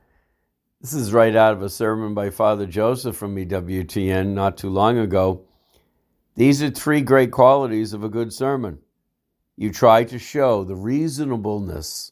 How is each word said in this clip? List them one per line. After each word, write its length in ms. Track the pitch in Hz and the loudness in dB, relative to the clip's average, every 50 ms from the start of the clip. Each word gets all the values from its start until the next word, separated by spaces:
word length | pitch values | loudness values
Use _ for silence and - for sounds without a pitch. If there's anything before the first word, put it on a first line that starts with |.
| _ _ _ _ _ _ _ _ _ _ _ _ _ _ _ _ | _ _ _ _ _ _ _ _ _ _ _ _ _ _ _ _
This 140 | - 123 135 | -14 -10 -6
is 180 | 151 123 101 | -4 -4 2
right 240 | 98 170 113 113 107 | 4 4 6 6 6
out 160 | 113 110 110 | 6 6 6
of 100 | 107 95 | 4 2
a 60 | 95 98 | -4 -8
sermon 460 | - - 117 110 110 110 110 107 104 | -6 -4 -2 -2 -2 -2 -4 -6 -4
by 160 | 104 101 101 | -4 -4 -4
Father 360 | 95 - 110 107 107 101 101 | -2 0 0 0 0 0 -2
Joseph 520 | 95 85 101 107 113 127 127 127 123 104 - | -6 -4 -2 0 0 0 -2 -4 -8 -8 -8
from 200 | 107 101 98 98 | -8 -8 -8 -8
E 60 | 92 | -6
W 400 | 87 98 95 87 87 95 92 92 | -6 -6 -6 -6 -6 -6 -6 -6
T 260 | 85 - 104 98 92 | -6 -4 -4 -2 0
N 240 | 95 92 95 98 98 | 0 0 -2 -2 -2
not 220 | 98 98 98 95 | -2 -2 -2 -2
too 140 | - - 98 | -4 -8 -6
long 280 | 95 98 101 110 120 120 | -2 0 2 2 2 2
ago. 440 | 110 101 90 95 92 95 95 92 - _ _ _ _ _ _ _ _ _ _ _ _ _ _ _ _ _ _ | 0 0 0 0 0 0 -2 -4 -8 _ _ _ _ _ _ _ _ _ _ _ _ _ _ _ _ _ _
These 280 | - 120 139 143 139 151 | 2 2 4 4 2 0
are 60 | 147 | -4
three 320 | - - - 160 151 147 | -6 -4 -2 0 0 0
great 300 | 139 120 131 135 127 117 | 2 4 4 4 4 4
qualities 600 | 120 - 127 127 139 143 139 123 110 110 110 104 | 4 6 6 6 6 6 2 0 -2 -2 -2 -4
of 140 | 101 104 104 | -6 -8 -8
a 40 | 110 | -6
good 220 | 110 117 117 113 | -4 -4 -6 -6
sermon. 460 | 104 - 131 135 139 131 120 98 82 71 _ _ _ _ _ _ _ _ _ _ _ _ _ _ _ | -6 -4 -4 -2 -2 -2 -4 -8 -10 -12 _ _ _ _ _ _ _ _ _ _ _ _ _ _ _
You 160 | - 101 107 | -8 -6 -6
try 320 | 90 - - 120 110 113 117 | -2 4 6 8 8 6 6
to 120 | 110 127 120 | 2 -4 -12
show 460 | - - - 151 139 131 117 101 95 | -14 -8 -2 0 2 2 2 0 -2
the 120 | 92 98 | -4 -8
reasonableness 1400 | 92 95 110 131 143 160 165 139 135 151 139 127 117 101 104 104 104 101 90 82 80 80 - - - - - | -8 -6 -4 -2 -2 -2 -4 -4 -6 -6 -4 -4 -4 -4 -4 -4 -4 -6 -6 -8 -8 -10 -10 -12 -12 -14 -14